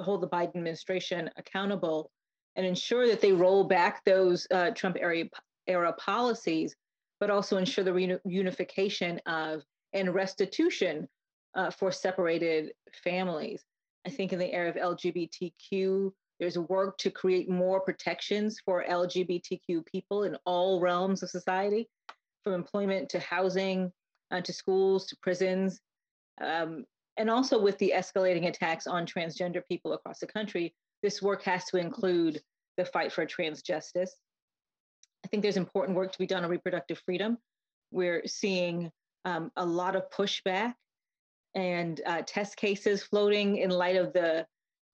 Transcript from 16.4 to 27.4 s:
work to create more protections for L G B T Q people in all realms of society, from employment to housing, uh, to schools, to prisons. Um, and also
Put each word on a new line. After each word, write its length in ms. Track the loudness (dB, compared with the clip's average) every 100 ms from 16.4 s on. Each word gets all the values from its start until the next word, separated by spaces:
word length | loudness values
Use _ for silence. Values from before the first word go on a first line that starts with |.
| -4 -2
work 380 | 0 0 0 0
to 100 | -4
create 400 | 0 2 2 2
more 320 | 2 2 2
protections 800 | 0 -4 -4 -4 -2 0 -2 -2
for 200 | -2 0
L 240 | 0 0 0
G 160 | 0
B 160 | -2 -2
T 180 | -4 -8
Q 240 | -2 -4
people 420 | -2 -8 -4 -2
in 140 | -2 -4 -2
all 340 | 2 2 4
realms 440 | 2 2 0 -2
of 80 | -4
society, 580 | -6 -2 0 2 0 -2 _ -20 -20 _ _
from 100 | -4
employment 560 | -4 -2 -2 0 0 -2
to 100 | -6
housing, 720 | -2 0 2 2 0 0 -2 _ _ _ -6
uh, 120 | -6
to 120 | -6
schools, 540 | -6 0 2 4 2 -2
to 100 | -6
prisons. 580 | -2 0 0 2 0 -4 _ _ _ _ _ -10
Um, 460 | -4 -2 -4 -6 -14 _ _ -2
and 140 | 2
also 280 | 2